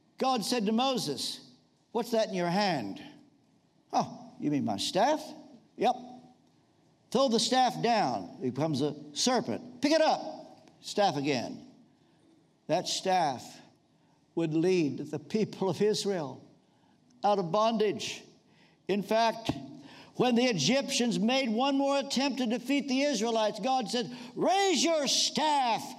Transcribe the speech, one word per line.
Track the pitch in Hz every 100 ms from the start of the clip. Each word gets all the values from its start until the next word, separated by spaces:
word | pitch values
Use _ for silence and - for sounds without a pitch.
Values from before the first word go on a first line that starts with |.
| _ -
God | 254 254
said | 180 247 214
to |
Moses, | 226 262 254 147 123 - - - - _ _ _
"What's | 226 233
that | 226 202
in |
your | 190 175
hand?" | 180 208 151 101 95 - - - _ _ _ _ _ _
"Oh, | - - - - -
you | 147
mean | 143 117
my | 98
staff?" | - 175 247 302 - - - - _ -
"Yep." | 208 - - - - _ _ _ _ _ _ _ -
"Throw | 226 269
the | 226
staff | - 254 247 156
down." | 190 226 156 113 85 -
It | 127 127
becomes | 160 139
a | 147 - -
serpent. | - - 247 151 101 - -
"Pick | 285
it | 311
up." | 311 202 - - - - - -
Staff | - - 196 143
again. | 143 131 92 65 - - _ _ _ _ _ _ _ _ -
That | 160 -
staff | - 190 185 156 120 - - - _ _ _ _ _ _
would | - 165 160
lead | 175 185 147 123 143
the | 151
people | - 220 214 - 190
of | 147
Israel | 208 208 196 190 139 123 - _ _ _ _ _ _ _
out | 202 202
of | 175
bondage. | 208 220 226 214 160 - - - - _ _ _ _ -
In | 202
fact, | 180 220 226 - - 147 143 - - - - -
when | 247 240
the | 254
Egyptians | 196 143 262 277 - 233 180
made | 214 262 269
one | 214 269 277
more | 277 277
attempt | 277 247 277 262
to | 254
defeat | 240 247 285 285
the | 262
Israelites, | 285 247 226 226 214 -
God | 220 262 202
said, | 240 196 - - -
"Raise | 269 381 392 311
your | 320 320 262
staff | - - - 302 285 247 202 -